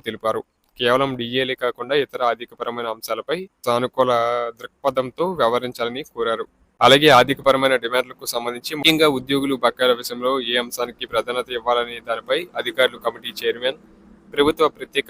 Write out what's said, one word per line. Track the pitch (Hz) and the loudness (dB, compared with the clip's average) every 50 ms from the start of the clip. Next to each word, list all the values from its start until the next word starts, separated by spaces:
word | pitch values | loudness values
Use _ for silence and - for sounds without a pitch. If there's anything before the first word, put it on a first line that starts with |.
| - 113 | -6 -8
తెలిపారు. | 110 107 - 110 110 113 - _ _ _ _ _ _ - | -8 -4 -4 -4 -4 -4 -6 _ _ _ _ _ _ -2
కేవలం | 120 120 123 131 139 135 131 123 | 2 2 2 2 2 0 -2 -4
డిఏలే | 120 117 123 131 131 127 131 - 127 | -6 -4 -2 -2 -2 -2 -4 -2 -4
కాకుండా | 123 113 - 120 123 143 151 135 | -4 -4 -4 -4 -2 0 0 0
ఇతర | - - 127 127 117 | -2 -4 -2 -2 -2
ఆర్థికపరమైన | 117 113 117 - - - 120 120 117 120 117 113 110 | -2 -2 -6 -14 -12 -10 -8 -8 -6 -6 -6 -8 -8
అంశాలపై | 110 - - 113 110 107 - 151 175 190 - _ _ - 123 | -8 -8 -8 -8 -6 -6 -6 -6 -8 -8 -12 _ _ -4 -2
సానుకూల | 120 120 127 123 - - 131 127 123 117 117 120 120 120 120 117 113 113 | 0 0 0 -2 0 0 2 2 2 2 0 0 -2 -2 -4 -6 -8 -12
దృక్పథంతో | 117 - _ _ - 139 131 131 127 127 - - 165 185 185 156 | -16 -18 _ _ -4 -2 -2 -2 -2 -4 -4 -4 -4 -4 -2 0
వ్యవహరించాలని | 127 113 120 120 123 123 123 - 117 120 120 135 156 - - | 2 2 2 0 -2 -4 -6 -6 -6 -6 -6 -8 -12 -10 -8
కోరారు. | 117 113 117 113 110 113 - _ _ _ _ _ - 117 | -6 -4 -2 -2 -4 -6 -10 _ _ _ _ _ 4 6
అలాగే | 123 131 147 147 151 135 123 | 8 8 8 8 8 8 8
ఆర్థికపరమైన | 123 127 135 - 131 135 131 135 135 135 131 123 117 | 6 4 2 0 2 2 4 4 4 2 2 0 0
డిమాండ్లకు | 117 123 127 127 127 127 - 135 - - | 0 -2 -2 -2 -2 -8 -14 -10 -6 -6
సంబంధించి, | 120 117 120 120 120 - - 160 151 | -4 -4 -4 -6 -8 -8 -8 -6 0
ముఖ్యంగా | 139 160 160 151 160 151 139 127 | 2 2 4 4 4 4 2 2
ఉద్యోగులు | 123 131 139 139 139 139 135 123 120 | -2 -2 -2 -2 0 -2 -2 0 0
బకాయిల | 120 - - 127 127 123 117 | 0 0 2 2 2 2 0
విషయంలో | 120 - 120 120 123 127 135 135 123 117 | -2 -10 -8 -4 -2 -2 0 -2 -2 -2
ఏ | 120 123 | -2 -2
అంశానికి | 120 120 - 123 123 123 117 - 127 - | -2 -2 -4 -6 -6 -6 -8 -10 -10 -4
ప్రాధాన్యత | 117 113 110 120 120 123 120 - 127 120 | -2 -2 -2 -2 -2 -4 -4 -6 -6 -6
ఇవ్వాలనే | 113 120 120 120 120 120 120 117 113 120 | -2 -2 0 0 -2 -4 -8 -10 -8 -6
దానిపై | 113 113 110 - 131 160 180 - - 123 | -6 -6 -4 -4 -4 -4 -4 -6 -8 -8
అధికారులు | 120 120 113 - 127 123 123 113 117 117 | -6 -4 0 0 0 0 0 -2 -6 -6
కమిటీ | 113 117 117 120 110 - | -6 -6 -10 -14 -10 -4
చైర్మన్, | 120 113 113 117 123 131 131 - - - - - - - - - _ - - | -2 -2 -2 -2 -2 -4 -4 -6 -10 -20 -20 -20 -20 -20 -20 -20 _ -6 0
ప్రభుత్వ | 143 143 151 156 - 160 143 - - | 2 2 2 2 2 2 0 0 -4
ప్రత్యేక | 135 - - 139 139 - | -12 -8 -4 -4 -4 -4